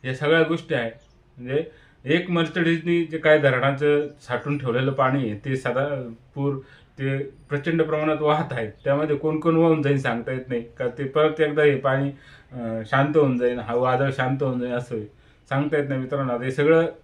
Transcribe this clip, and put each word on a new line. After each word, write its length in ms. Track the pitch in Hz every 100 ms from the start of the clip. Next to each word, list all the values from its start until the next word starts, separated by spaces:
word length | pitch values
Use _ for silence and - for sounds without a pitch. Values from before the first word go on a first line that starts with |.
| 127
या 60 |
सगळ्या 280 | 131 147 165
गोष्टी 320 | 160 165 -
आहे, 160 | 135 117 113 _ _ _ -
म्हणजे 280 | 123 139 165 - - _
एक 260 | 127 165 175
Mercedes-नी 720 | 170 165 180 165 165 170 170
जे 140 | 165 160
काय 200 | 156 151
धरणाचं 680 | 139 127 135 139 147 147 147 -
साठवून 380 | - 123 143 143
ठेवलेलं 340 | 123 117 135
पाणी 380 | 135 131 139 123
आहे, 100 | 104
ते 120 | 143 131
सदा 540 | 135 123 143 139 123 113 _
पूर 200 | - 139 135 - - - -
ते 200 | 135 135
प्रचंड 640 | 139 - - 143 139 165
प्रमाणात 340 | 156 151 156 151
वाहत 320 | 151 151 -
आहे, 180 | 127 110 -
त्यामध्ये 320 | 143 143 151 143
कोण 240 | 156 156
कोण 160 | 165 165
वाहून 260 | 165 156
जाईल 160 | 139 139
सांगता 340 | 131 117 117
येत 120 | 131 123
नाही 140 | 120 117 -
का, 100 | 127
ते 160 | 120
परत 360 | 135 151 156 156
एकदा 220 | 151 147
हे 140 | 147 135
पाणी, 340 | 135 135 139 139 - - _
अ, 300 | 127 117 113 110
शांत 300 | 131 143 156
होऊन 220 | 143 123
जाईल, 200 | 123 123
हा 160 | 120
वादळ 360 | 120 127 127 135
शांत 320 | 135 131 135
होऊन 180 | 139 123
जाईल, 120 | 123
असं 220 | 123 123
होईल, 300 | 117 104 _ _ _ _
सांगता 280 | 135 147 147
येत 120 | 139
नाही 120 | 131
मित्रांनो. 320 | 127 143 131
आता 120 | 120
हे 60 | 127
सगळं 360 | 131 147 160 165 -